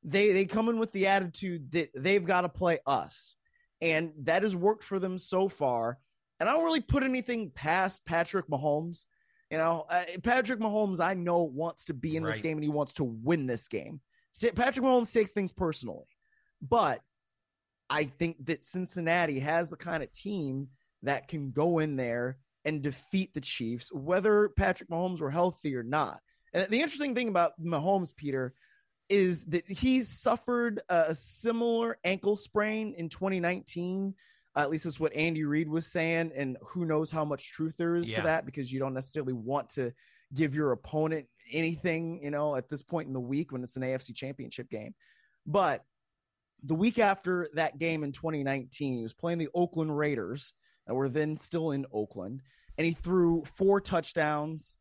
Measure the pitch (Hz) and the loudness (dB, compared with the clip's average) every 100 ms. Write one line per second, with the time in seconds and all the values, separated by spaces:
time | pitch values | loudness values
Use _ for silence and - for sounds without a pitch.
0 | 160 180 208 190 196 214 226 226 220 196 | 0 4 6 6 4 2 2 2 0 0
1 | 190 196 185 - 190 170 131 170 156 131 | 4 4 2 -6 -6 -6 -2 -2 -2 -2
2 | 147 202 175 185 180 - 180 165 - 135 | 2 2 4 2 2 0 2 2 2 0
3 | 71 - - - _ _ _ _ 165 160 | 0 -10 -14 -16 _ _ _ _ 0 0
4 | 165 156 139 170 208 185 185 214 - 190 | -2 -4 0 2 2 2 2 2 -2 -2
5 | 185 185 - 185 196 - 139 120 113 123 | -2 -4 -2 2 0 2 0 2 0 -4
6 | _ _ _ _ 185 302 330 320 - 285 | _ _ _ _ 2 2 2 0 2 2
7 | 269 254 240 233 202 - 147 175 190 - | 2 0 -2 -4 -4 -6 0 2 2 -2
8 | - 170 170 190 165 143 151 147 165 170 | -2 0 2 -2 -2 -2 0 0 -2 -10
9 | - _ _ _ _ 156 160 165 151 180 | -16 _ _ _ _ 0 2 0 0 -2
10 | 175 180 226 254 214 247 220 208 208 180 | -2 -4 2 2 2 0 0 2 2 2
11 | 170 190 175 175 165 131 165 - - 143 | 0 0 2 2 2 -2 -4 -6 -8 -6
12 | 165 156 160 110 160 156 151 147 143 - | -2 -2 -2 -2 -2 -2 0 0 -2 -2
13 | 135 113 117 170 131 117 - 107 71 156 | -4 -2 0 2 2 -4 -4 -8 -8 -14
14 | _ _ _ - 233 - 247 262 262 254 | _ _ _ -2 0 2 2 4 4 4
15 | 233 233 208 - 185 - 180 156 117 82 | 4 2 2 2 -4 -2 -2 -2 -8 -10
16 | - _ _ _ _ _ 135 233 180 123 | -14 _ _ _ _ _ 2 4 4 2
17 | _ _ _ _ _ _ _ _ _ 147 | _ _ _ _ _ _ _ _ _ 0
18 | 151 135 170 165 135 160 - 180 180 180 | 0 0 -2 -2 -4 -4 -4 -6 -4 -2
19 | 165 170 170 135 139 170 165 165 170 165 | 2 2 2 0 2 2 0 -6 -6 -6
20 | 139 - 196 202 143 131 139 _ _ _ | -6 -10 -6 -4 -2 -4 -6 _ _ _
21 | 127 139 - 160 139 127 165 170 156 139 | -4 -4 -4 -8 -4 0 2 2 2 0
22 | 123 117 123 131 _ _ 151 156 143 131 | -2 0 -2 -6 _ _ -4 -2 -4 -6
23 | - 190 190 - 131 - 113 120 - 147 | -4 -2 -2 -6 -6 -4 -4 -4 -8 -8
24 | 139 180 202 208 208 - 190 185 - 165 | 0 2 6 6 6 4 2 2 -2 -2
25 | 185 175 147 151 180 175 151 127 117 147 | -2 -2 -2 2 2 2 -4 -4 0 0
26 | 127 - _ _ _ 175 190 226 311 285 | 0 -4 _ _ _ -2 2 2 2 0
27 | 285 240 240 185 170 - 165 160 160 196 | -2 0 2 4 2 0 -2 0 2 2
28 | 170 - 143 135 127 - _ _ _ _ | 0 -6 -4 -2 -4 -8 _ _ _ _
29 | _ 202 185 170 - 170 - 196 254 262 | _ 4 4 2 -2 -4 -4 -2 2 2
30 | 226 - 240 233 - 240 233 214 - 175 | 2 -2 0 0 0 0 0 -2 0 2
31 | 160 160 - - 233 233 233 226 233 226 | 4 0 -6 -4 -2 2 2 2 0 -2
32 | 170 190 196 208 - 214 208 220 220 170 | -2 0 2 0 0 0 0 0 -4 -6
33 | 165 - 196 190 175 180 - - 175 190 | -8 -2 0 2 0 -2 -6 -6 -4 -2
34 | 196 190 _ _ _ - 143 156 170 143 | -4 -6 _ _ _ -2 0 0 -4 -2
35 | 156 143 160 160 151 147 160 156 165 180 | -2 2 0 0 0 0 0 -2 -2 -2
36 | 165 165 165 135 139 123 - 180 170 151 | 0 0 0 -2 -4 -6 -8 -4 0 2
37 | 156 160 151 139 - - 160 160 170 170 | 0 -2 -2 -2 -6 -6 -6 -2 0 0
38 | 170 110 160 156 - 135 127 131 135 131 | 0 0 2 2 -2 -6 -6 -2 -2 -4
39 | 135 156 131 127 113 143 - - 123 120 | -6 -6 -4 -4 -2 -4 -4 -4 -6 -6
40 | _ _ _ 135 156 135 147 120 - 156 | _ _ _ 0 0 2 2 2 0 0
41 | 156 160 135 _ - 147 165 165 185 160 | 0 -2 -6 _ -8 -2 -2 0 -2 -2
42 | 165 165 143 147 151 139 127 147 - 170 | -2 -6 -6 -2 0 -2 -4 -10 -4 -6
43 | 151 131 123 139 151 131 123 - 131 131 | -4 -6 -2 -2 -2 -6 -8 -6 -2 -4
44 | 131 117 135 139 120 - 120 110 107 - | -6 -10 -10 -10 -12 -12 -10 -10 -10 -16
45 | _ _ _ _ - 175 180 - _ _ | _ _ _ _ -2 0 2 0 _ _
46 | _ _ _ _ _ _ 139 160 214 233 | _ _ _ _ _ _ -4 2 2 4
47 | 208 196 175 180 165 147 160 139 165 160 | 4 4 0 -2 -2 0 -2 0 -2 0
48 | 147 135 165 156 139 135 127 - 143 123 | -4 -4 -4 -2 -2 -2 -4 -6 -4 -2
49 | 113 - 170 170 156 175 175 165 156 147 | -6 -4 -2 -2 -2 0 0 0 -2 0
50 | 151 135 92 135 - - _ _ - 123 | 0 0 -4 -6 -10 -18 _ _ -6 -2
51 | 135 131 151 151 - 170 160 139 135 107 | 0 0 -2 -2 -4 -2 0 -2 -4 -4
52 | 107 - 92 131 - _ _ - 165 165 | -4 -6 -10 -10 -14 _ _ -2 -2 -2
53 | 175 185 170 170 151 - 190 196 196 175 | 0 4 6 4 -2 0 4 4 2 -2
54 | 156 - 151 151 151 160 - - | 0 0 0 0 -2 -6 -12 -20